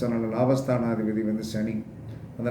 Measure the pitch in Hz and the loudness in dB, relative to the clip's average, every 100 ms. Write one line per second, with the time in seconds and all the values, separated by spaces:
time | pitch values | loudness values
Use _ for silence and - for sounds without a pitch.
0 | 120 117 113 113 127 135 131 123 117 110 | 2 0 0 2 4 4 2 2 2 2
1 | 107 107 107 110 110 110 113 110 - - | 0 0 0 0 -2 -2 -2 -2 -8 -12
2 | - - - - 120 | -12 -12 -12 -4 2